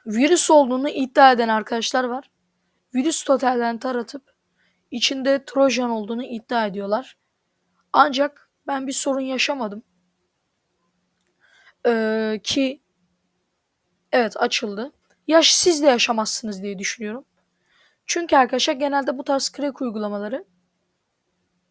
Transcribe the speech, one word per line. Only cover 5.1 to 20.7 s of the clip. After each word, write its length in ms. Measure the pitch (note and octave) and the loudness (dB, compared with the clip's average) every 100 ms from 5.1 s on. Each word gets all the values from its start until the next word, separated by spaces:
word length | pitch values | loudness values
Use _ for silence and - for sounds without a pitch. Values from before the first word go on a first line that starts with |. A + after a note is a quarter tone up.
| C4+ C4 C#4 C4+ | -2 0 0 0
Trojan 440 | C4+ C4+ A#3 B3 | 2 2 2 -2
olduğunu 340 | A3+ G#3 A#3 | -4 -6 -8
iddia 420 | C4 A3+ - A#3 G#3+ | -8 -12 -4 -4 -2
ediyorlar. 520 | G3 G3 A3 C4 _ _ _ _ _ _ _ - | -4 -4 -4 -4 _ _ _ _ _ _ _ -2
Ancak 560 | - D4 B3+ C#4+ _ _ _ - | 2 2 2 -2 _ _ _ -8
ben 200 | C4+ C4+ | -6 -4
bir 40 | |
sorun 300 | C4 C#4+ C4+ | -4 -2 -2
yaşamadım. 600 | C4 B3+ - C#4+ G#3+ G#3 _ _ _ _ _ _ _ _ _ _ _ _ _ _ _ _ _ _ _ _ A#3+ | -4 -4 -4 -4 -6 -8 _ _ _ _ _ _ _ _ _ _ _ _ _ _ _ _ _ _ _ _ -2
Ee, 520 | A3+ A3 A3 A3 G#3+ | 0 0 -2 -2 -4
ki 380 | - C#4 C4 C#4+ _ _ _ _ _ _ _ _ _ _ _ _ - | -4 -2 -2 -4 _ _ _ _ _ _ _ _ _ _ _ _ -2
evet, 260 | B3+ G#3+ - | 0 0 -2
açıldı. 540 | B3 - G#3+ G3+ C#4 _ _ _ - | -2 -2 -6 -8 -10 _ _ _ 2
Yaş-, 280 | D#4+ - - | 4 6 4
siz 280 | F4+ D4+ | 4 4
de 40 | D4 | 4
yaşamazsınız 760 | A#3+ - A3+ G#3+ - A3 F#3+ | 4 2 0 -2 -4 -6 -8
diye 160 | G3+ G3 | -8 -8
düşünüyorum. 460 | G3 - G#3+ B3 - _ _ _ _ _ _ _ - | -8 -8 -10 -10 -16 _ _ _ _ _ _ _ -6
Çünkü 300 | F4 E4 C#4+ | -6 2 4
arkadaşlar 380 | A#3+ B3 D#4+ | 4 0 -2
genelde 440 | C4+ C#4+ C#4 C4+ C4 | -2 0 -2 -2 -6
bu 60 | |
tarz 280 | C#4+ C#4 - - | -2 -2 -2 -4
crack 240 | C#4+ - | -6 -4
uygulamaları 640 | B3 G#3+ G#3 G3+ G#3 C#4 G4 _ _ | -8 -6 -6 -6 -8 -10 -12 _ _